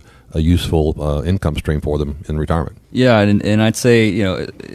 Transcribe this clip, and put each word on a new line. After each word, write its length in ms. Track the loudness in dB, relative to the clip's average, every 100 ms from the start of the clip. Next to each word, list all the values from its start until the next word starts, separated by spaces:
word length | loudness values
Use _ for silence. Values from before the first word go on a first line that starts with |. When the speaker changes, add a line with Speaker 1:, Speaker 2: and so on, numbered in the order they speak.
| -10 -20 _
Speaker 1:
a 60 | -2
useful, 560 | 2 2 2 0 0 -2
uh, 200 | -4 -2
income 340 | -2 -2 -2 -4
stream 240 | -2 -4
for 160 | -2 -4
them 260 | -4 -8 -8
in 80 | -4
retirement. 400 | -2 -2 -2 -10 _
Speaker 2:
Yeah, 280 | 0 4 4
and, 240 | 4 2
and 180 | 2 2
I'd 140 | 2 0
say, 320 | 2 4 4
you 160 | 0
know, 240 | -2 -2 -6 -12 -16